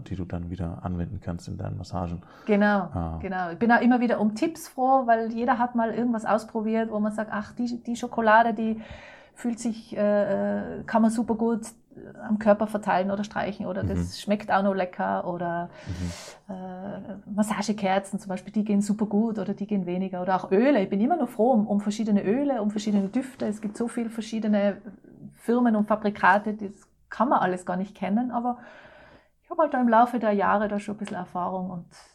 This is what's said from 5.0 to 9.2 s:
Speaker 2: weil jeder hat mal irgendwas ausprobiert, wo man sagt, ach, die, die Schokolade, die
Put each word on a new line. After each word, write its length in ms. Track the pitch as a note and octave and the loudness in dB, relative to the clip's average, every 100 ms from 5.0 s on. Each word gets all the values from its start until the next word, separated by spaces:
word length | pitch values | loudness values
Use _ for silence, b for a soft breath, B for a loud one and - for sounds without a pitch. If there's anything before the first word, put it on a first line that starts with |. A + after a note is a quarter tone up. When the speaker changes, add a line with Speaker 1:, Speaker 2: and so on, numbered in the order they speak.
| A#3+ | 4
Speaker 2:
weil 260 | A3+ A3+ | 2 2
jeder 260 | A3+ A#3+ A#3 | -2 0 2
hat 160 | B3 A#3 | 2 0
mal 180 | A3+ | 0
irgendwas 320 | G#3+ B3 A3 G#3+ | 0 0 0 0
ausprobiert, 640 | A3 A3 A3+ G#3+ A3 A3+ | 0 0 -4 0 0 0
wo 80 | G#3+ | 0
man 120 | G#3+ | -2
sagt, 180 | G#3+ G#3+ | -2 -4
ach, 180 | G#3 G#3 | -6 -8
die, 300 | - A#3+ A#3+ | -6 -6 -4
die 120 | - A#3 | -8 -6
Schokolade, 560 | A#3+ - A3 G#3+ A#3 | -4 0 6 8 6
die 280 | A3 A3+ A3 B B B B | 2 -2 -4 B B B B